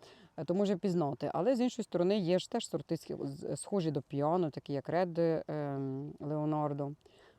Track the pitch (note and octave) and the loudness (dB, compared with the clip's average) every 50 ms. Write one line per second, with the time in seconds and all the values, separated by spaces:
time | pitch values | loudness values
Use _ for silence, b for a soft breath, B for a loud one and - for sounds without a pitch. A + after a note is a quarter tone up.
0 | B B B B F#3 B B - D3 - F3 G3 G#3 F#3+ G#3 E3+ - G3 E3+ F3 | B B B B -20 B B -6 -2 0 2 2 2 2 2 0 0 0 2 2
1 | D3+ C#3+ C#3 - D3+ - - D3+ F3+ B3 C#4 A3+ B3 B3 - - G#3 - - F3 | 2 0 0 -2 -4 -2 0 2 2 2 2 2 2 0 0 -4 -6 -2 0 2
2 | F3 F#3 G#3 A3 F3 D#3+ F3+ F3+ - - - A#3 - - - D3 - - E3+ D#3 | 4 4 4 4 4 4 2 2 2 -2 -4 -6 -4 -4 -6 -6 -2 -4 -4 -4
3 | - - - - C#3+ C#3 C#3 D3+ - - D3+ - - - G#3 G3 D#3+ D#3+ C#3+ D3 | -4 -8 -8 -6 -6 -6 -6 -8 -6 -6 -6 -6 -4 -2 -2 0 0 0 0 -2
4 | - - D3 C#3 C#3+ D3+ E3+ F3+ F3 D3 - D3 - - C#3+ C#3 - - D#3+ F3 | -4 -2 -2 0 2 2 4 2 2 0 -2 -6 -6 -4 -4 -4 -2 0 0 2
5 | F#3+ F3 D#3+ E3 E3+ E3 D#3+ D3+ - - D3+ D3+ D3 C#3+ C#3 C#3 C3+ C3+ C3+ C3+ | 0 2 2 2 4 4 4 2 0 -2 -4 -4 -2 -2 -2 -2 -2 -2 -4 -4
6 | C#3+ D3+ - - D3 D3 D3+ D3+ D3+ D#3 D3+ D3+ D3+ C#3+ C#3+ C#3+ C#3+ C#3+ D3 - | -6 -8 -10 -8 -6 -4 -2 0 0 0 2 2 0 0 0 -2 -2 -4 -6 -10
7 | b b b b b b b | b b b b b b b